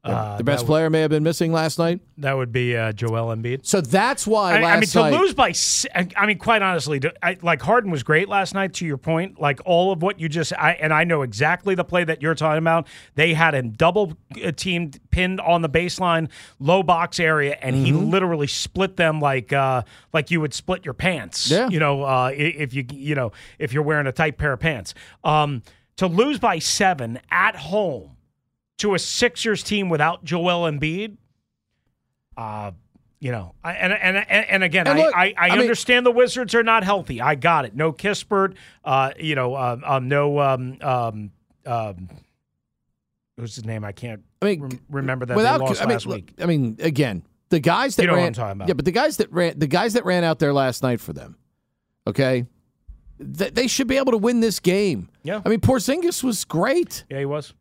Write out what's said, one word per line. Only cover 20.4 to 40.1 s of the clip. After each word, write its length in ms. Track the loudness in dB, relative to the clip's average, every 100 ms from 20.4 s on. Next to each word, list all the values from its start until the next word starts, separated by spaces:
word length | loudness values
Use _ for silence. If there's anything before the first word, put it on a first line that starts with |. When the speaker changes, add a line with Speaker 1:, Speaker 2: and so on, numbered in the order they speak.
| -2
Speaker 2:
split 320 | -6 -6 -6 -6
your 80 |
pants. 580 | -4 -2 -2 -8 -6 0
Speaker 1:
Yeah. 160 | 2 2
Speaker 2:
You 120 | 2
know, 240 | 2 0
uh, 260 | 0 2 0
i-, 20 |
if 400 | 0 -4 -2 -6
you, 120 | -6 -8
you 220 | -10 -4 -2
know, 180 | -4 -8 -20 -8
if 140 | -4
you're 100 | -2
wearing 240 | 0 0 -2
a 60 |
tight 240 | 0 -2 0
pair 160 | -4
of 80 | 0
pants. 320 | -2 -4 -10 -18 -20 _ 2
Um, 380 | 2 2 -4 -10 _ _ -4
to 100 | 0
lose 320 | 2 2 2
by 200 | 0 0
seven 600 | -2 2 2 0 -6 -8 _
at 280 | 0 0 -2
home 560 | -4 -2 -2 -6 -12 -20 _ _ _ _ _ -4
to 160 | 0
a 60 | 0
Sixers 640 | -2 0 0 0 -2 -2
team 260 | -2 -2 0
without 340 | 2 2 0
Joel 480 | -4 -2 0 0 -2
Embiid, 460 | -2 -4 -4 -8 -12 _ _ _ _ _ _ _ _ _ _ _ -14
uh, 320 | -10 -10 -10 -14 _ _ _ _
you 120 | -8
know, 240 | -6 -10 -12
I, 100 | -10
and, 180 | -4 -2
and, 260 | 0 0 0
and, 280 | 0 0 2
and 140 | 0
again, 220 | 2 2 2
Speaker 1:
And 140 | 4
Speaker 2:
I, 40 |
Speaker 1:
look, 120 | 4 4
Speaker 2:
I, 180 | 2 2
I 0 |
Speaker 1:
I 120 | 2
mean 120 | 4
Speaker 2:
understand 440 | 2 0 2 4 4
the 60 |
Wizards 420 | 4 2 2 0
are 80 | 2
not 220 | 4 2
healthy. 360 | 2 -2 -2 -2
I 140 | 0
got 320 | 2 2 2 0
it. 100 | -2
No 160 | -4
Kispert, 600 | -2 -4 -4 -2 0 0 -4 -20 _ -2
uh, 280 | 0 0 -2
you 140 | -4
know, 220 | -2 -2 -2
um, 280 | -4 -4
um, 240 | -2 -2
no, 320 | 0